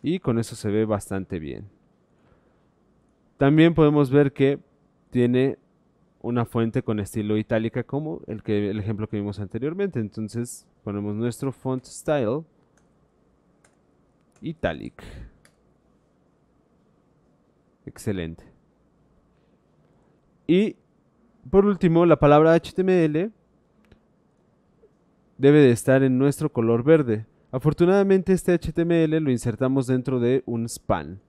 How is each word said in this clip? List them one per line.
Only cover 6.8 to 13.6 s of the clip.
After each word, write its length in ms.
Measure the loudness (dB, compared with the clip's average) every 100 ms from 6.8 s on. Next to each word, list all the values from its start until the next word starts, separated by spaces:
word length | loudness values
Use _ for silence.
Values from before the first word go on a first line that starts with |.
con 160 | -4 -6
estilo 380 | -4 -6 -2 -2
itálica 460 | -2 -2 -2 -6
como 380 | -8 -8 -8 -12 -12
el 160 | -12
que, 260 | -4 -2 -2
el 80 | -4
ejemplo 300 | -6 -6 -6
que 100 | -6
vimos 220 | -6 -8
anteriormente. 600 | -10 -8 -8 -6 -6 -4
Entonces 680 | -8 -8 -10 -8 -10 -12 _ _
ponemos 320 | -10 -8 -6 -6
nuestro 360 | -6 -6 -10
font 340 | -8 -8 -8 -10
style 580 | -14 -4 -2 -2 -4 -8 _ _ _ _ _ _ _ _ _ _ _